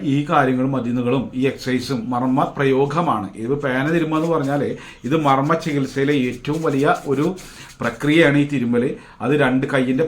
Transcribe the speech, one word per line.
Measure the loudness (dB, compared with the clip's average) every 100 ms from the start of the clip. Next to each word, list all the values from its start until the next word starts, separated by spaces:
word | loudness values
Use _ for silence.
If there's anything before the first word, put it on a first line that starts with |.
| 0
ഈ | -2 2
കാര്യങ്ങളും | 0 2 0 0 -2
മരുന്നുകളും | -2 -2 0 -2 -2 -2
ഈ | -2
എക്സസൈസും | -2 -2 -2 -2 -6 -4
മർമ്മ | -2 0 0 0 0
പ്രയോഗമാണ്. | 2 2 2 0 0 -2 -4 -8
ഇത് | -4 -2
പേന | -2 -2 0 0
തിരുമ്മുക | 0 -2
എന്ന് | 0
പറഞ്ഞാൽ | 0 0 -2 -2 -6 -12 -10 -2
ഇത് | 0 2
മർമ്മ | 2 2 0
ചികിത്സയിലെ | 0 -2 -2 -2 0 2 0
ഏറ്റവും | -4 -4 -2 0
വലിയ | 2 2 0 0
ഒരു | 0 0 -2 -12 -20 -20 -6
പ്രക്രിയയാണ് | -6 -2 2 6 6 6
ഈ | 2
തിരുമ്മൽ. | 0 0 0 0 -4 -14 -8
അത് | 0 2
രണ്ട് | 4 2 2
കയ്യിൻ്റെ | 0 2 0